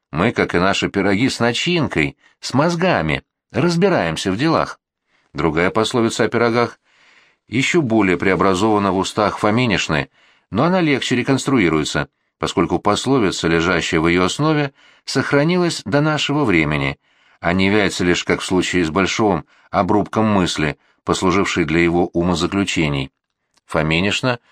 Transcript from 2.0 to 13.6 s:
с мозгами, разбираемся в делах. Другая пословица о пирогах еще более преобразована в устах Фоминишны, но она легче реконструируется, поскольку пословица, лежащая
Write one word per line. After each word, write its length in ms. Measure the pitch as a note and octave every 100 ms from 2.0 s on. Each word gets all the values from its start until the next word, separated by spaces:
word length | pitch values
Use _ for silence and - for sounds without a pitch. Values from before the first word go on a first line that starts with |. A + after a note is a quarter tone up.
| C#2+ - _ _
с 120 | -
мозгами, 680 | B2 D#3+ F3 F#3 B2+ D#2 C#2 - _ _
разбираемся 800 | G#2+ E3+ E3+ G3 D#3+ E2+ D#2 G2
в 60 | F#2+
делах. 420 | D#3 C3+ C#2+ - _ _ _ _ _
Другая 360 | C#2+ D#2+ D2+ F2+
пословица 540 | G#2+ A2 B2+ A2+ -
о 40 | A#2
пирогах 520 | A2+ A#2 A#2 A#2 - _ _ _ _ _ _ -
еще 340 | G#2+ C3+ F3
более 340 | C3+ A2+ G2 E2+
преобразована 760 | F#2+ F2+ F#2+ F#2 A2 G#2 G2+
в 40 | F#2
устах 420 | F#2 - G#2 -
Фоминишны, 680 | G#2+ A2 B2 F2 - D2+ C#2 _ _ _ -
но 140 | F#2+
она 160 | D#3+ F#3
легче 360 | D#3+ C3 - B2+
реконструируется, 920 | A#2+ C3+ - C3 F2 D#2 D2 - C#2+ _ _ _
поскольку 400 | - - - F2
пословица, 680 | - G#2 - C3+ G2 D#2+ E2+
лежащая 540 | E2